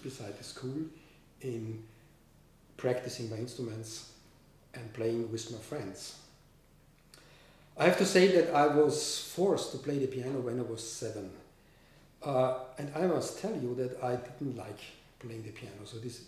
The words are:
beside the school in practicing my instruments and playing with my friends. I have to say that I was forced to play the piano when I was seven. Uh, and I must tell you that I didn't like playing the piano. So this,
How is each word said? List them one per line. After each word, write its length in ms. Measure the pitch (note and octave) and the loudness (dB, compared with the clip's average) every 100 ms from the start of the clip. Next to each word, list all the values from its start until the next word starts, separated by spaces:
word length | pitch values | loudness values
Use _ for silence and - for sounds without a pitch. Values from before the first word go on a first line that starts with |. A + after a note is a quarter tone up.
beside 340 | - - A2 G2 | -12 -10 -10 -10
the 40 | |
school 380 | - - B2+ C#3+ D#3+ - - - - - | -12 -8 -6 -4 -6 -10 -20 -20 -20 -12
in 420 | C3+ A#2 A2 A2 - - - - - - - - - - | -6 -6 -6 -8 -12 -20 -20 -20 -20 -20 -20 -20 -20 -2
practicing 520 | B2+ B2 A#2+ - A2+ | 0 0 -2 -6 -6
my 60 | A2 | -6
instruments 800 | B2 - A#2+ A2 A2 - - - - - - - - | -6 -6 -6 -6 -8 -12 -14 -20 -20 -20 -20 -20 -18
and 200 | - A2+ | -14 -10
playing 360 | G#2+ A2+ A#2 A2+ | -2 0 0 -2
with 220 | A2 - | -4 -6
my 60 | A#2 | -10
friends. 580 | - D3 G2 F#2 - - - - - - - - - - _ - - - - - - - | -8 -8 -6 -10 -12 -16 -20 -20 -20 -20 -20 -20 -20 -20 _ -20 -20 -20 -20 -20 -12 4
I 60 | |
have 140 | D#3+ F3+ | 6 6
to 80 | F#3+ | 6
say 220 | F#3 F#3+ F3+ | 8 10 8
that 180 | - D3 | 6 6
I 120 | D3 | 8
was 520 | C#3+ D3 - - - - - | 8 6 4 0 -4 -4 2
forced 380 | F#3 - - | 4 2 0
to 60 | C3+ | -6
play 200 | D3 C#3+ | -2 0
the 80 | C3 | 0
piano 320 | C3 B2 C3+ | -2 -4 -2
when 200 | A#2+ A#2+ | -2 -2
I 20 | |
was 280 | A2+ A2 - | -4 -6 -8
seven. 400 | - A2+ G#2+ F#2+ E2+ - - _ - - - - - | -6 -6 -6 -10 -12 -20 -20 _ -20 -20 -20 -20 -10
Uh, 360 | D3 C3 C3 B2+ - - | 0 2 4 2 -6 -8
and 120 | C#3+ D3 | -6 0
I 60 | |
must 400 | F3+ D3 - - | 2 2 0 -4
tell 120 | G3 | -4
you 220 | F#3+ B2 B2 | -2 -2 -2
that 260 | B2+ - | -4 -2
I 140 | B2+ B2 | -2 -2
didn't 400 | - - C#3+ A2+ | -4 -6 -6 -6
like 240 | G#2+ G2+ - - - - | -8 -12 -16 -20 -20 -16
playing 240 | A#2+ A2+ | -12 -10
the 60 | A2 | -12
piano. 340 | A2 G#2 G2+ | -12 -14 -14
So 140 | G2+ A2+ | -12 -10
this, 260 | A#2+ - | -10 -10